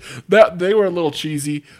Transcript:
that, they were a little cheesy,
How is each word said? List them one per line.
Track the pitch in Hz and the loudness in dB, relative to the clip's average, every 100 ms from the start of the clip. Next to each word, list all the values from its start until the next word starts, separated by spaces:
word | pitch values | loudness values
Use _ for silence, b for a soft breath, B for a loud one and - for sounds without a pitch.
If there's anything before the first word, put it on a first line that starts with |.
| B 131 - | B -20 0
that, | 202 - 175 | 4 4 4
they | 180 | -2
were | 214 196 | 0 0
a | |
little | 175 160 | -2 -4
cheesy, | - 156 151 147 147 B | -4 -6 -6 -6 -8 B